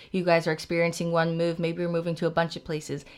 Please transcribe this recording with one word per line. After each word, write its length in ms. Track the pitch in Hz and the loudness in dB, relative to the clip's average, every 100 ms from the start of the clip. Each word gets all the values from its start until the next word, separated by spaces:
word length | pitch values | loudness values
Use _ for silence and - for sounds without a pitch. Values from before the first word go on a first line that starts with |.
| - | -6
you 120 | 190 | -2
guys 220 | 175 165 165 | 4 4 2
are 60 | |
experiencing 600 | 156 - 170 170 165 170 | -2 -2 0 0 0 0
one 240 | 165 165 165 | 2 2 2
move. 220 | 170 165 | 0 0
Maybe 240 | 165 170 | -2 -2
you're 100 | 170 | -2
moving 240 | 165 170 160 | 0 -2 -2
to 120 | 170 | 0
a 40 | |
bunch 240 | 165 165 - | 0 0 -4
of 80 | |
places 400 | - 156 - 143 - | -6 -8 -6 -8 -10